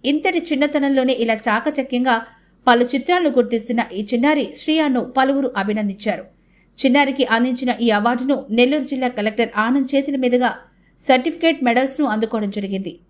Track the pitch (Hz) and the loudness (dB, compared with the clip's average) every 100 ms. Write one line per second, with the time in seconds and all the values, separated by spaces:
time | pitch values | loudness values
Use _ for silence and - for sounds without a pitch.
0 | 254 294 370 359 339 285 294 294 277 269 | 0 0 0 -2 -2 0 0 0 0 2
1 | 254 254 226 220 233 214 262 294 269 247 | 2 0 0 -2 0 -2 -2 -4 -4 -2
2 | 254 226 226 _ _ _ - 240 240 - | 0 0 -2 _ _ _ 2 4 4 0
3 | - 359 320 247 208 233 214 233 220 185 | 0 2 2 2 0 -2 -2 -4 -4 -6
4 | 208 240 277 302 226 - - 311 302 247 | -4 0 2 0 -2 -6 0 2 2 0
5 | 247 269 269 277 269 202 196 214 208 196 | 0 0 2 2 -2 -2 -2 -2 -4 -4
6 | 220 175 - _ _ _ _ - 269 269 | -4 -6 -10 _ _ _ _ 0 2 4
7 | 277 277 254 226 247 247 247 208 233 208 | 2 0 0 2 2 0 -4 0 2 2
8 | 220 247 262 277 - 220 247 302 262 269 | 2 0 0 -2 0 2 2 2 -2 -4
9 | 247 247 208 214 226 208 220 277 262 277 | -4 -2 -4 -2 -2 -2 0 0 2 0
10 | 277 277 254 247 247 - - _ _ _ | 0 -2 2 2 2 -2 -16 _ _ _
11 | - 254 294 311 330 311 247 233 269 262 | 2 2 2 0 0 2 0 2 0 -2
12 | 277 214 220 226 202 202 196 190 190 - | -2 0 -2 -4 -4 -6 -6 -6 -8 -12